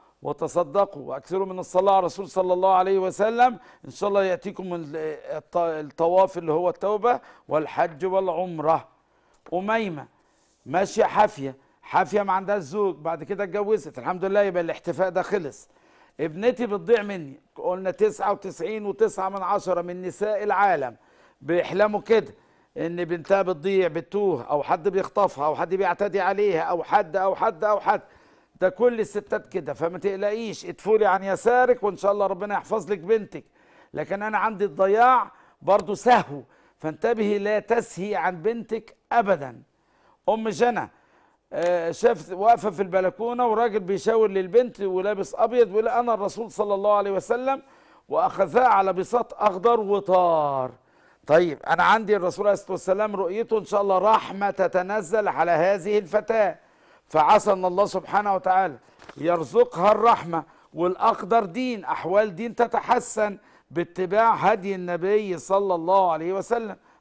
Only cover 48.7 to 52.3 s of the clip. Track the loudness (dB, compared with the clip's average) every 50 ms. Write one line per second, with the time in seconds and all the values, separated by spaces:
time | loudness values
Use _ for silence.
48.7 | 6 4 4 2 0 -2 -2 -2 -2 -2 -2 -4 -4 0 0 0 0 2 2 2
49.7 | 4 4 2 0 0 0 2 2 4 4 4 4 4 2 2 0 0 -2 -4 -4
50.7 | -8 -14 _ _ _ _ _ _ _ _ _ 4 6 6 6 4 0 -6 -2 0
51.7 | 2 4 6 4 4 4 4 2 0 2 2 -2